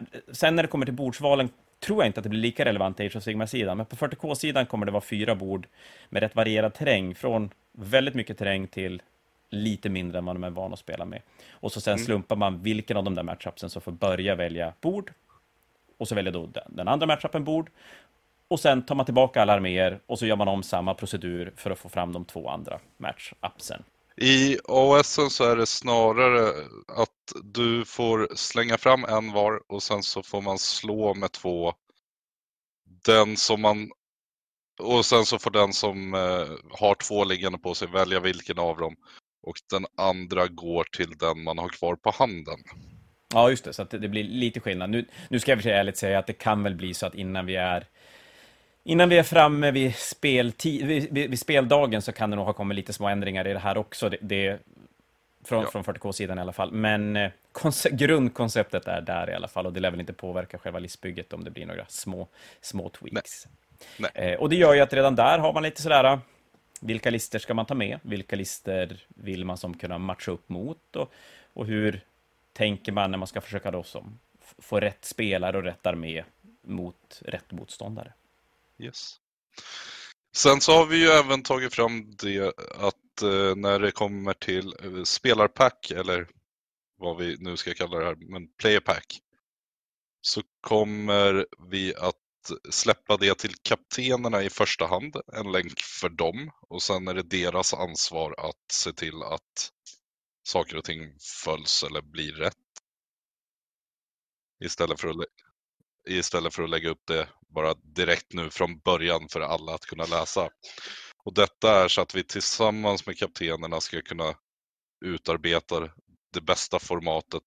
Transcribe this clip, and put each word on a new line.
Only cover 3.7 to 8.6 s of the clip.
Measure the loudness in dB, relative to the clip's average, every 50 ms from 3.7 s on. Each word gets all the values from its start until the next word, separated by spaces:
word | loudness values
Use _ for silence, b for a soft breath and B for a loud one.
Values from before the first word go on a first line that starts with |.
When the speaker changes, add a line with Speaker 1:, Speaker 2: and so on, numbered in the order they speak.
| -2
Speaker 1:
men | -4 -6
på | -8 -6
fyrtio | -6 -6 -6 -6
K-sidan | -6 -6 -6 -4 -4 -4 -2 0 0 0
kommer | 0 -2 -4 -2
det | -2
vara | -2 -2
fyra | -4 -4 -4 -2 -2 -2 -2
bord | -2 -4 -6 -6 -6 -8 B B B B B B B B B
med | -2 -2
rätt | -2 0 0
varierad | 0 0 2 2 2 2 0 0
terräng, | -2 0 2 2 2 0 -2 -6
från | -4 -2 -2 0 -2 -2 -4 -8 _ _ _
väldigt | _ -14 -2 2 2 2 2 2 -2
mycket | -4 -6 -6 -6 -4
terräng | -2 -2 -2 -2